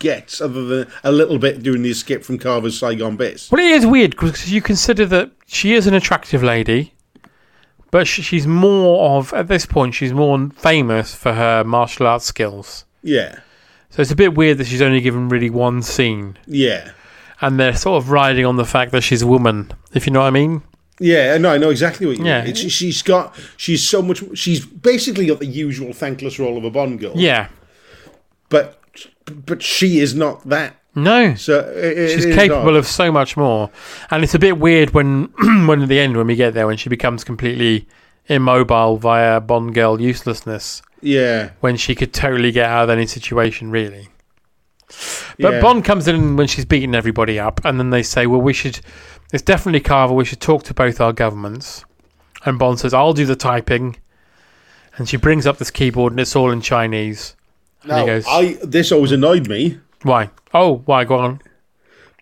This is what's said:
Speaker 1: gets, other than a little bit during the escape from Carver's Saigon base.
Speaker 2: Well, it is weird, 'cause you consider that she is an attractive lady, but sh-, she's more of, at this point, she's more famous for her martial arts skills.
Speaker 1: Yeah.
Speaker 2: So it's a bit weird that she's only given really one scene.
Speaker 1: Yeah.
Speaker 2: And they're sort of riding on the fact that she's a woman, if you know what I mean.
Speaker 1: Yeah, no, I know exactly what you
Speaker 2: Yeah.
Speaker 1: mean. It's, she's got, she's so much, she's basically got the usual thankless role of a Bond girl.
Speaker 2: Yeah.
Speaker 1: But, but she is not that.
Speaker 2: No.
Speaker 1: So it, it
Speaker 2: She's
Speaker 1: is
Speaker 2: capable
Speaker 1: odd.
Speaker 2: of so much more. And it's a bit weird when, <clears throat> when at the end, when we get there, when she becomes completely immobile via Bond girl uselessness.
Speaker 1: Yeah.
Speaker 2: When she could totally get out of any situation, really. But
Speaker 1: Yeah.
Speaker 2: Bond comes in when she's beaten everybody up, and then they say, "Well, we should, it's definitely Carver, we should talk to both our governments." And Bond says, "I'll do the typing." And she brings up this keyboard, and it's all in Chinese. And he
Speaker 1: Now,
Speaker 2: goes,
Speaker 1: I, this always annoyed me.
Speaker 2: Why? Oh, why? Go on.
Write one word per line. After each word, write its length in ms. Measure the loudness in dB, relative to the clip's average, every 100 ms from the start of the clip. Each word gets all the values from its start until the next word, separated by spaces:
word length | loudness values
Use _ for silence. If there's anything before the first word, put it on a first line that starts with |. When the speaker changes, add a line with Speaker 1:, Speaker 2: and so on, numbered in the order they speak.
Speaker 1:
gets, 400 | -4 -4 -8 -8
other 240 | -8 -6
than 220 | -4 -4 -6 -6
a 80 | 0
little 260 | 2 2 2
bit 240 | -2 -2
during 200 | -4 -2
the 80 | -2
escape 340 | -4 -6 -8
from 140 | -6 -8
Carver's 380 | -4 -2 -4 -4
Saigon 380 | -4 -4 -6
base. 340 | -4 -6 -6 -2
Speaker 2:
Well, 80 | 2
it 60 | 4
is 160 | 4 6
weird, 300 | 4 4 2
'cause 320 | -4 -4 -4
you 120 | -2
consider 440 | 0 -2 0 0 2
that 240 | 0 -2 _ _
she 280 | -4 2
is 120 | 2 4
an 60 |
attractive 480 | 2 2 -2 0 0
lady, 520 | 0 0 0 0 -2 _ _ _ _ _ _ _ _ _ -2
but 180 | 0 0
sh-, 140 | -4
she's 240 | -2 -2 0
more 720 | 2 4 4 4 4 4 2
of, 140 | -2
at 120 | -4 -2
this 180 | -2 0
point, 280 | 0 0
she's 200 | -2 -4
more 340 | 0 2 2 -2 -2
famous 580 | 0 2 2 0 -2
for 200 | -4 -4
her 280 | 0 2 2
martial 440 | 2 0 0 0 0
arts 180 | 0
skills. 640 | -4 -6 -6 -6 -16 -20 -20 _
Speaker 1:
Yeah. 340 | -4 -2 -2 -12 _ _ _ _ _
Speaker 2:
So 100 | -4
it's 80 | -2
a 60 | 2
bit 180 | 2
weird 220 | 4 2 2
that 80 | -2
she's 160 | 0
only 200 | 2 2
given 260 | 0 -2 -2
really 220 | -2 -2
one 320 | 0 -2 -2
scene. 560 | -4 -2 -2 -2 -8 -16 -8
Speaker 1:
Yeah. 440 | -2 -2 -2 -10 -20 -20 -20 -20 -6
Speaker 2:
And 180 | -2 0
they're 160 | 0 0
sort 260 | 0 -2
of 80 | 2
riding 360 | 2 2 2 0
on 100 | 0
the 80 |
fact 260 | 0 0 0
that 100 | 0
she's 180 | 0 0
a 40 | 2
woman, 440 | 4 4 0 -6 -14 _
if 140 | -4 0
you 60 |
know 80 | 2
what 60 | 2
I 40 |
mean. 320 | 2 0 -2 -10 _ _ -2
Speaker 1:
Yeah, 360 | 2 4 4 2
no, 120 | 2
I 80 | 4
know 120 | 2
exactly 360 | 2 -2 -2 -4
what 120 | -2
you 60 |
Speaker 2:
Yeah. 180 | -2 -2
Speaker 1:
mean. 80 | -2
It's, 100 | -6 -4
she's 300 | -4 -4 -4
got, 320 | 0 0 0 -14 -20 -12
she's 260 | -4 -2
so 180 | 0 0
much, 220 | 0 -4 -6
she's 300 | -8 -4 -4
basically 600 | -4 -2 0 0 -2 -2 -2
got 140 | -2
the 60 | -4
usual 460 | -8 -6 -8 -12
thankless 460 | -8 -8 -8 -10 -6
role 180 | -6 -6
of 80 |
a 60 | -6
Bond 300 | -4 -4 -6
girl. 120 | -8 -2
Speaker 2:
Yeah. 320 | 0 0 -2 -12 _ _ _ -20 -20 _ _ _ 0
Speaker 1:
But, 300 | 0 0 -10 _ -20 -20 _ -20 -16 -10
but 140 | -8
she 360 | -4 0 2 2
is 160 | 0
not 340 | 0 -4 -4 -6
that. 280 | -4 -6 _ _
Speaker 2:
No. 400 | -2 2 4 4
Speaker 1:
So 240 | 0 0 0 -2 -4
it, 220 | -4 -2
it 120 | -2
Speaker 2:
She's 100 | 0 2
Speaker 1:
is 100 | 4
Speaker 2:
capable 340 | 4 4 4
Speaker 1:
odd. 60 | 2
Speaker 2:
of 100 | 2
so 240 | 0 0
much 260 | 2 0 0
more. 340 | 0 0 -4 -10 -20 -18 -6
And 100 | -2
it's 120 | 0
a 40 | 4
bit 200 | 2 4
weird 360 | 4 4 4
when, 300 | 4 2 0
<clears throat> 420 | -2 0 4 4 6
when 160 | 4
at 60 | 4
the 100 | 2
end, 180 | 2 0
when 120 | 0
we 80 | 2
get 180 | 2
there, 140 | 2 -2
when 80 | -2
she 120 | -4
becomes 360 | -2 -2 -4
completely 640 | -8 -6 -4 -2 0 0 -4 _ _ _ -2
immobile 680 | 0 2 2 2 2 2 2
via 440 | 2 2 2 0
Bond 340 | 0 -2 0
girl 260 | 0 2 2
uselessness. 800 | -2 -2 -6 -8 -8 -12 -12 -16 _ _
Speaker 1:
Yeah. 500 | -2 0 2 -2 -4 -4
Speaker 2:
When 180 | -2 -2
she 200 | -2 -4
could 160 | -4
totally 400 | -2 -2 0 0
get 180 | 2 0
out 140 | 2
of 60 | 2
any 160 | 0 -2
situation, 640 | -6 -6 -2 -2 -4 -6
really. 360 | -6 -6 -10 -20 _ _ _ _ _ _ _ _ -16 -14 -12 -14 0
But 140 | 0
Speaker 1:
Yeah. 60 | 4
Speaker 2:
Bond 240 | 4 4
comes 220 | 2 0 2
in 300 | 2 2 2
when 100 | 0
she's 180 | -2
beaten 300 | 0 0 0
everybody 460 | -2 -2 -2 -2 0
up, 200 | -2 -2
and 160 | -2 -2
then 100 | 0
they 140 | 0
say, 220 | 0 0 2
"Well, 140 | 2
we 120 | 2
should, 260 | -2 -4 -10 -16 -20 -20 -20 -8
it's 100 | -6
definitely 380 | 0 0 2 0
Carver, 340 | 2 2 2
we 100 | 2
should 160 | -2 -4
talk 220 | 0 0
to 100 | 0
both 260 | -2 -2 0
our 120 | -2
governments." 720 | 0 -4 -4 -12 -14 -16 -20 -20 _ _ _ _ -10
And 140 | -6 0
Bond 200 | 0 0
says, 160 | 0
"I'll 180 | 2 2
do 140 | 2 0
the 80 | -2
typing." 600 | -2 -2 -2 -2 -4 -10 -20 _ _ _ _ _ _ _ _ -12
And 120 | -6
she 80 | -2
brings 300 | 2 2 0
up 120 | -2
this 120 | -6
keyboard, 400 | -2 -2 0 -2
and 80 | -2
it's 160 | -2 0
all 140 | 0
in 80 | 0
Chinese. 760 | -2 -2 -2 -4 -6 -8 -14 -20 _ _ _ _
And 100 | -4
he 60 | -2
Speaker 1:
Now, 80 | 0
Speaker 2:
goes, 180 | -2 0
Speaker 1:
I, 300 | 2 2 -2
this 300 | -2 0 2
always 180 | 2 2
annoyed 360 | 2 4 2 0
me. 300 | -2 -4 -4 _ _
Speaker 2:
Why? 280 | 0 0 0 _ _
Oh, 280 | 2 2 2
why? 200 | 0 0
Go 120 | 2 0
on. 220 | 0 -6 _ _ _ _ _ _ _ _